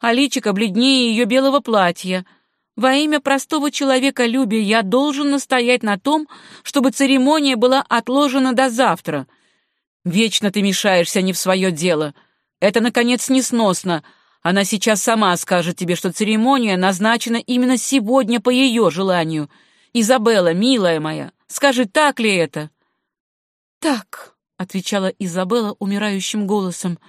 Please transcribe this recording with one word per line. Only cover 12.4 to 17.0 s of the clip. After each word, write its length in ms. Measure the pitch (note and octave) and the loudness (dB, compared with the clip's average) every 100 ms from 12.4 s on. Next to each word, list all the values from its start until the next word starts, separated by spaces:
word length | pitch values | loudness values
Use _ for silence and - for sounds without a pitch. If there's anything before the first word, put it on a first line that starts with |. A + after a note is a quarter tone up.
| _ _ | _ _
Это, 200 | G3 A3 | 0 2
наконец, 480 | A#3 A#3+ A#3+ B3 - | 0 0 0 0 0
несносно. 760 | C4 A#3 A#3+ G#3+ F3 F#3 E3 - _ _ _ | 0 0 0 0 0 -2 -4 -6 _ _ _
Она 220 | E3+ G3 | -2 0
сейчас 380 | F#3+ G#3+ - G#3+ | 0 0 0 0
сама 340 | - A3+ G3+ F3 | 0 2 2 0
скажет 400 | - F3+ E3+ E3+ | 0 -2 -2 -6
тебе, 180 | F3 | -4
что 180 | F3 F#3+ | -2 -4
церемония 640 | - G#3+ A3 A#3+ C#4 A3+ F3+ | -4 -2 0 2 2 0 0
назначена 600 | F#3 F#3 | 0 0